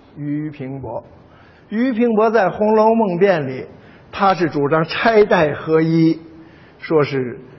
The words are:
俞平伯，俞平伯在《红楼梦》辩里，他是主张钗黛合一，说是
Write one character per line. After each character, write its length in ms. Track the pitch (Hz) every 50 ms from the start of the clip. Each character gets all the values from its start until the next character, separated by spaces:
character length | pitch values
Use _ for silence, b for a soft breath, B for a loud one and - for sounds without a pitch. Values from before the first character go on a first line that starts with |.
| _ _ -
俞 340 | - 143 147 147 147 151 151
平 320 | 147 - 135 131 139 135
伯， 220 | 131 113 113 147 - - - - b b b b b b b b b -
俞 220 | 208 214 240 269
平 240 | 254 208 240 240 226
伯 160 | 208 220 226
在 140 | 214 233 196 175
《红 220 | 170 - 214 214 220
楼 220 | 220 214 220 226
梦》 220 | 226 226 196 175 170
辩 280 | 190 202 185 160 143 131
里， 180 | 131 127 - - B B B B B B B - -
他 200 | - 202 196 190
是 160 | 160 180 151
主 200 | - 147 143 139
张 160 | 151 160 165
钗 400 | 160 - - - 233 226 214 208
黛 280 | 208 226 185 160 147 120
合 280 | - - 165 160 160
一， 380 | 160 165 165 165 160 160 165 - - - - B B B B B B B B -
说 240 | - - 170 151 143
是 380 | 135 143 135 127 120 110 - B B B